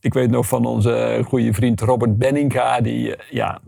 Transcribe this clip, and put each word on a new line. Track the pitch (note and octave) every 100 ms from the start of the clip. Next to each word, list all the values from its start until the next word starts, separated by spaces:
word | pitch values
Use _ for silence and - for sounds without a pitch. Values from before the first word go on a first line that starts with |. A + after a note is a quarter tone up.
Ik | B2
weet | B2+ B2+
nog | A#2+ A#2
van | B2 A#2+
onze | A#2 G#2+ A#2 A#2 A2+ A#2
goede | C3 A#2
vriend | G#2 A#2+ A2+
Robert | A2+ B2+ A#2 G#2
Benninga, | C3 C#3+ C#3+ B2+ B2 B2
die, | A2+ A#2 A#2 -
eh, | -
ja, | A#2+ G#2 -